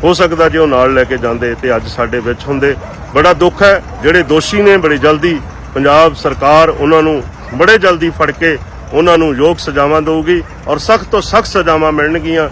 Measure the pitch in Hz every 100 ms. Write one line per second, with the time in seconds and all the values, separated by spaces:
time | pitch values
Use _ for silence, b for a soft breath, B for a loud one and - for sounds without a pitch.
0 | 160 175 180 160 160 151 156 127 127 135
1 | 123 127 117 117 120 117 131 113 113 -
2 | 117 120 117 120 - 139 139 135 - -
3 | - - 165 165 175 - 202 196 - -
4 | 147 175 151 156 151 202 202 196 160 147
5 | 143 156 175 156 - - - 135 143 147
6 | 165 - 147 135 139 151 160 - 143 160
7 | 160 151 120 - - 123 175 220 190 175
8 | 165 156 151 147 165 143 - - - 139
9 | 170 170 160 127 151 170 - 139 143 156
10 | 156 160 156 175 - - - 147 175 220
11 | - 214 180 208 - 202 165 156 156 151
12 | 147 165 156 165 151